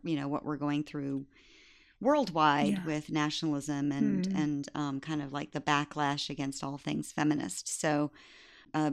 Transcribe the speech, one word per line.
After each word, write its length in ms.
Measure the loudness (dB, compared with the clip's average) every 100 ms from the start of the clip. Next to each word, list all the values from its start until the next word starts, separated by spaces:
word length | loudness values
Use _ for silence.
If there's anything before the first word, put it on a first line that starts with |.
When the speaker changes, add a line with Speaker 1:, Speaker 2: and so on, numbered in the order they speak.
Speaker 1:
you 120 | -2 -2
know, 120 | 0
what 160 | -4 -4
we're 120 | -2
going 260 | 0 0
through 420 | -2 -4 -4 -4 -6 _ -20 -20 -20 -20 _ -2
worldwide 760 | 4 4 4 4 6 6 4
Speaker 2:
Yeah. 120 | 2 0
Speaker 1:
with 240 | -4 -2
nationalism 800 | 0 0 0 -2 -2 -2 0 0
and, 360 | 2 2 2 0
Speaker 2:
Mm. 80 | 0
Speaker 1:
and, 260 | 0 0 -4 -4
um, 240 | -4 -4
kind 220 | -4 -4
of, 100 | -4
like, 200 | -6 -4
the 100 | -4
backlash 680 | 2 2 2 0 0 0 -4
against 340 | -4 -6 -4
all 140 | -6 -6
things 340 | -4 -4 -4
feminist. 560 | 0 2 2 -2 -6 -8
So, 440 | -2 2 2 0 -4 -20 -20 -20 -20 -6
uh, 180 | 0 0